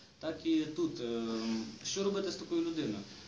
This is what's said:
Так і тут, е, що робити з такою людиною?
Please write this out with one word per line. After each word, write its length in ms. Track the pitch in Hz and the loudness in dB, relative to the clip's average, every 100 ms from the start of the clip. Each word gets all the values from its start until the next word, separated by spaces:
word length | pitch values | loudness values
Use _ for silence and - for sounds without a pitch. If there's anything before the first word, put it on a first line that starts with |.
| - - | -20 -6
Так 280 | 156 160 160 | -6 -2 4
і 140 | 160 | 4
тут, 400 | 151 160 160 120 | 4 0 0 0
е, 220 | 120 117 113 113 113 113 110 - | -2 0 0 0 2 0 -2 -6
що 200 | - 196 | -4 2
робити 260 | 196 196 185 | 2 2 0
з 40 | - | -4
такою 260 | - 170 | 0 0
людиною? 360 | 165 160 117 104 101 - | 2 0 0 -2 -6 -12